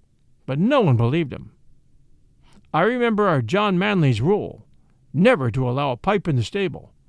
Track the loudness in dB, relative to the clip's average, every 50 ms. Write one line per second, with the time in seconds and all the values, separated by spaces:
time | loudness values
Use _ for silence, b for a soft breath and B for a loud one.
0 | _ _ _ _ _ _ _ _ _ -6 -2 0 0 2 2 4 4 4 4 2
1 | 2 0 0 -2 -4 -4 -8 -14 -16 -18 _ _ _ -20 -20 -20 _ _ _ _
2 | _ _ -20 _ _ _ _ _ b b b b b _ -2 0 0 0 0 0
3 | 0 0 0 2 2 2 2 0 0 0 -2 0 0 0 0 0 0 0 0 2
4 | 2 2 2 2 0 0 0 0 -2 -6 -10 -16 -20 _ _ _ _ _ _ _
5 | _ _ -2 2 4 4 4 4 0 -2 -2 -2 -2 -2 -2 -2 -4 -4 -6 -4
6 | -2 -2 -2 0 -2 -2 -2 -2 -2 -2 -4 -4 -4 -4 -6 -10 -16 -20 _ _
7 | _